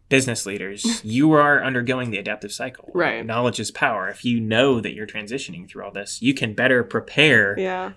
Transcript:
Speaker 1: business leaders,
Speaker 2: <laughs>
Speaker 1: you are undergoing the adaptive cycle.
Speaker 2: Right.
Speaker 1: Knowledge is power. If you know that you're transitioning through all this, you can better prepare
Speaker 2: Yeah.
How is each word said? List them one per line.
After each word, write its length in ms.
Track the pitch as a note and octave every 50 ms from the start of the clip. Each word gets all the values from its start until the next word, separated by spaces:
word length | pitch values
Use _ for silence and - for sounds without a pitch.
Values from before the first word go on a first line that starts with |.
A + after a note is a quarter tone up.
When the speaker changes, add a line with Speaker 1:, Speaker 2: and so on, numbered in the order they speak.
| _ _
Speaker 1:
business 360 | C3+ C3+ B2+ B2 A#2 - -
leaders, 360 | G2 G2 G2+ F#2+ F#2+ G2+ G#2 -
Speaker 2:
<laughs> 200 | A3+ A#3 A3 -
Speaker 1:
you 260 | G#2+ A2 B2+ D3 D#3 D#3
are 300 | D3 D3 C#3+ C#3+ C3+ -
undergoing 480 | C3 C3 B2 A#2+ A#2 C3 B2+ B2+ A#2+
the 80 | G#2+ G2
adaptive 320 | G2 G#2 G#2 - - G2+ -
cycle. 380 | - A#2+ C3 A#2+ - - - -
Speaker 2:
Right. 320 | F3+ E3 D3 A2+ A2+ A2+
Speaker 1:
Knowledge 360 | A2+ A2+ A#2 B2 B2 A2+ -
is 100 | A2 -
power. 380 | - - D3+ C#3 A2+ G2 F#2 F#2+
If 160 | G2+ - -
you 160 | B2+ A#2+ A#2
know 400 | A2+ G#2+ A2 A#2 C3 C#3+ C3 A#2
that 140 | G#2+ G2 -
you're 120 | - A2
transitioning 640 | G#2+ - G#2+ G#2 G#2 A#2 C#3 - - F3+ - F2+ -
through 160 | - G2 F#2+
all 80 | G2+ G2
this, 280 | G2 G2+ - - -
you 140 | A2+ B2+ C#3
can 200 | - - A2+ G#2
better 280 | G#2+ A#2+ C3 C3 B2 A2+
prepare 720 | - - A#2 G#2+ - - C#3+ D3 D#3 C3 A2 G#2 G2 G2+
Speaker 2:
Yeah. 360 | - F#3 F#3 F#3 F#3 F#3 F#3+ F#3+